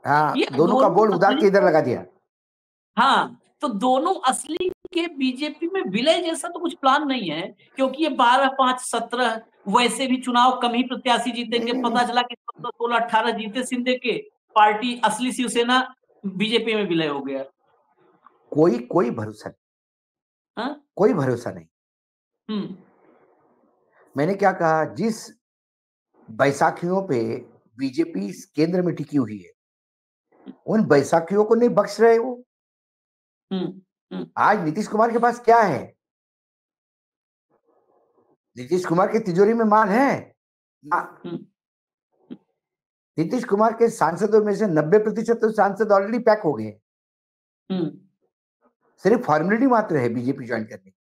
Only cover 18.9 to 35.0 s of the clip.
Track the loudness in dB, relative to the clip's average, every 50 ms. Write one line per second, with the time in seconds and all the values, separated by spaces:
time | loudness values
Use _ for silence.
18.9 | 0 0 0 0 -2 -6 -8 -10 -10 -12 -16 -16 -16 _ _ _ _ _ _ _
19.9 | _ _ _ _ _ _ _ _ _ _ _ _ _ -8 -8 -8 -8 -10 _ _
20.9 | _ 0 2 2 2 2 0 -2 -2 -2 -4 -10 -12 -12 -18 _ _ _ _ _
21.9 | _ _ _ _ _ _ _ _ _ _ _ -10 -8 -8 -8 -8 -12 -18 -20 _
22.9 | _ _ _ _ _ _ _ _ _ _ _ _ _ _ _ _ _ _ _ _
23.9 | _ _ _ _ _ -4 -2 -2 -2 0 0 0 0 0 0 0 0 0 -2 -4
24.9 | -4 -4 -4 -4 -4 -6 -10 -20 -20 _ _ _ _ _ _ _ _ _ _ _
25.9 | _ _ _ _ _ _ _ -20 -2 0 2 2 2 2 0 0 0 -2 -4 -2
26.9 | -2 -2 -2 -2 -2 -2 -2 -2 -6 -8 -10 -16 _ _ _ _ _ -8 -8 -8
27.9 | -2 -2 -4 -2 -2 -8 -8 -8 -10 -14 -18 _ _ -2 0 0 0 0 -2 -2
28.9 | -4 -6 -8 -4 -2 -2 -2 -2 -6 -14 -16 -20 _ _ _ _ _ _ _ _
29.9 | _ _ _ _ _ _ _ _ _ _ _ -20 -20 _ _ -2 0 0 2 4
30.9 | 4 4 4 4 2 0 0 2 2 2 4 4 4 4 4 2 2 2 0 0
31.9 | 0 4 4 6 6 4 2 -2 -6 -10 -14 _ _ _ _ _ _ _ _ _
32.9 | _ _ _ _ _ _ _ _ _ _ _ _ -6 -6 -6 -6 -8 -10 _ _
33.9 | _ _ _ _ -12 -12 -12 -10 _ 0 2 2 2 2 0 -4 -4 -4 -6 -6
34.9 | 0 0